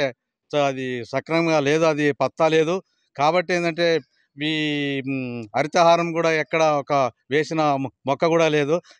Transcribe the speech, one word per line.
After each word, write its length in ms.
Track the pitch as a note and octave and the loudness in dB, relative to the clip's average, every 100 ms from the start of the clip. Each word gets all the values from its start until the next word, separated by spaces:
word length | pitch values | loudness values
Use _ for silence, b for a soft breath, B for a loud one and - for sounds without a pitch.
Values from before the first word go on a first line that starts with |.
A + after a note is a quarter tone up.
| C3+ - _ _ _ | -2 -4 _ _ _
స-, 40 | D3 | -2
అది 480 | C#3 C3 B2+ B2 | 0 -2 -6 -8
సక్రమంగా 560 | A2+ C3+ C#3 E3 E3 D#3 | -6 -8 -2 -2 0 0
లేదు, 240 | C#3 D#3+ | 2 2
అది 280 | D#3+ D3+ D3 | 2 2 0
పత్తా 360 | - C3 - D#3+ | 0 -4 0 2
లేదు. 340 | D#3+ D#3 F#3 - _ _ - | 2 2 -2 -6 _ _ -2
కాబట్టి 360 | D3+ F3+ E3+ | 0 0 0
ఏందంటే, 460 | F3 E3+ E3 E3+ D#3+ - _ _ C#3 | -2 -2 0 0 0 -4 _ _ -8
ఈ, 100 | D3+ D#3 D3+ D3 C#3+ C#3 B2+ | -4 -2 -2 -2 -4 -4 -6
మ్, 340 | C3+ B2 A#2+ G#2+ B2 | -6 -6 -10 -6 -4
హరితహారం 560 | D3+ F#3 E3+ E3+ E3+ | -2 2 4 4 2
కూడా 180 | E3 E3 | -2 0
ఎక్కడ 300 | D#3 C#3+ D#3+ | 0 -2 0
ఒక 300 | D#3 D3 C3+ C#3+ B2 - - | 2 0 0 0 0 -4 -4
వేసిన 320 | D3 C#3+ D#3+ D3+ | -2 0 0 0
మొ-, 160 | C3+ C3 - B2 | 0 -4 -6 -4
మొక్క 200 | C3+ E3+ | 0 2
కూడా 220 | E3 D#3+ | 2 2
లేదు. 320 | D3+ C#3 F3 b | 2 0 -2 b